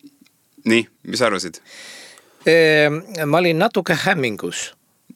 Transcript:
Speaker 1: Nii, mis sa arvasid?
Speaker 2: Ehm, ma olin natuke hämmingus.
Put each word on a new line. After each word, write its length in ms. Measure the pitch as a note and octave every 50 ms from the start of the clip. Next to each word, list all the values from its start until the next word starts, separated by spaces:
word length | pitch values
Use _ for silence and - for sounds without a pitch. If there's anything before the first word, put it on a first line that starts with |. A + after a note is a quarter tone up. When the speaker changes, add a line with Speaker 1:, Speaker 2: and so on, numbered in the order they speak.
| - - _ _ _ _ _ _ _ _ _ - _
Speaker 1:
Nii, 240 | A2+ A2+ A#2 A2+ - _ _ -
mis 140 | G#2 F#2+ A#2
sa 80 | B2
arvasid? 340 | A2 G2 F2+ F#2 E2+ - - _ - - - - - - - - - - - _ _ _ _ -
Speaker 2:
Ehm, 520 | D#3 E3 E3 D#3+ D#3 D#3 D3+ D3+ D3 D3+ D#3+ F#3+ A#3 G3 D#3+ D3+
ma 120 | C#3+ D3+ F3
olin 200 | F3+ E3+ D#3+ D#3+
natuke 360 | G3 A#3 - G3 F3 - E3
hämmingus. 800 | D3 - F#3+ G3 D#3 C3 A#2 G#2 F2 F2 F2 - - - - - _ _ _ _ _ _ - -